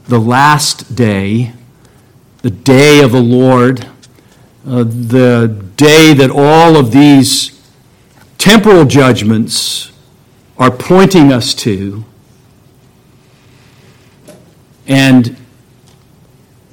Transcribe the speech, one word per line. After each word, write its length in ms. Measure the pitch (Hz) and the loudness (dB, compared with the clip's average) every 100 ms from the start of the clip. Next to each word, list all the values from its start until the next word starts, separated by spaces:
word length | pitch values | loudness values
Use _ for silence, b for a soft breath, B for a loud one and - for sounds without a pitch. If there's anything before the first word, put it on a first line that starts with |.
| - | -4
the 140 | 120 | -4
last 760 | 113 127 147 151 - - - 117 | -2 0 0 -2 -4 -10 -12 -4
day, 560 | 110 98 98 113 117 - _ _ b b b b _ _ | -4 -2 -4 -6 -6 -12 _ _ b b b b _ _
the 80 | 123 | -10
day 540 | - 135 131 147 147 | -6 0 2 4 4
of 80 | 135 | 2
the 100 | 127 | 0
Lord, 640 | 120 123 131 127 123 123 - - _ b b b b _ 135 | 0 0 2 2 0 -4 -10 -20 _ b b b b _ -8
uh, 180 | 123 | -6
the 760 | 113 117 117 127 123 120 113 104 95 - | -4 -6 -4 0 2 0 -2 -6 -14 0
day 380 | 147 156 156 | 2 4 4
that 180 | 139 131 | 2 0
all 460 | 127 143 160 165 156 | 0 0 2 4 2
of 140 | 120 | 2
these 680 | 131 147 139 123 - - _ _ _ _ _ _ _ _ - | 2 4 4 2 -4 -8 _ _ _ _ _ _ _ _ -4
temporal 480 | 190 220 214 180 135 | 0 2 4 4 4
judgments 1040 | 135 127 110 104 110 117 - - - - _ _ _ _ _ _ - | 2 0 0 -2 -4 -4 -8 -8 -12 -16 _ _ _ _ _ _ -4
are 140 | 127 | -4
pointing 640 | 120 - 185 190 185 139 | -4 -2 2 2 4 2
us 200 | 123 - | 2 -4
to, 520 | - 120 95 98 104 113 _ _ _ _ _ _ _ _ _ _ _ _ b b b b b b b b b - - _ _ _ _ - | -8 -6 -6 -8 -14 -18 _ _ _ _ _ _ _ _ _ _ _ _ b b b b b b b b b -20 -20 _ _ _ _ -6
and 480 | 135 135 127 113 - - _ _ _ _ _ _ _ _ _ _ _ _ | -2 2 2 0 -8 -20 _ _ _ _ _ _ _ _ _ _ _ _